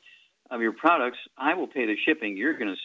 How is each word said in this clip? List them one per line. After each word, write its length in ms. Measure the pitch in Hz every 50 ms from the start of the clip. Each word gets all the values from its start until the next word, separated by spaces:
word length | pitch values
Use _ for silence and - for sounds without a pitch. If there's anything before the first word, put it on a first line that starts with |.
| _ - - - _ _ _ _ _ -
of 100 | 127 117
your 100 | 117 113
products, 460 | 107 - - 156 175 160 123 123 123 - - - _
I 200 | - 131 147 170
will 100 | 185 147
pay 220 | 110 - 143 120 107
the 80 | 104 - -
shipping. 320 | 165 156 156 117 107 101 95
You're 220 | 110 151 156 135
gonna 160 | 113 101 92 - -